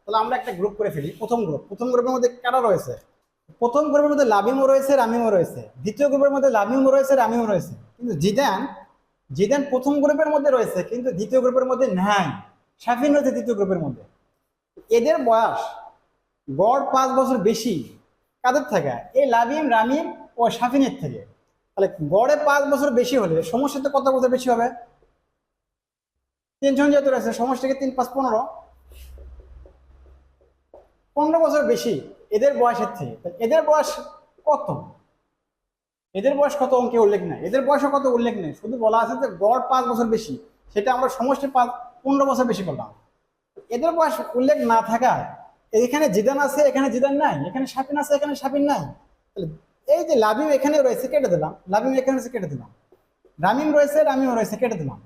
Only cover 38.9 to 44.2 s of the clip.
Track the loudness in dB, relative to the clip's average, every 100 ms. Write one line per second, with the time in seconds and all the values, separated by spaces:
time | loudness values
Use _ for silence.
38.9 | 2 0 -4 -6 0 2 2 2 0 0
39.9 | -2 0 -2 -4 -12 -14 _ _ -4 0
40.9 | 0 0 -2 -2 -2 0 0 0 -2 -14
41.9 | -8 -2 2 2 2 0 0 -4 -8 -12
42.9 | -18 _ _ _ _ _ -20 -10 -2 0
43.9 | 2 0 0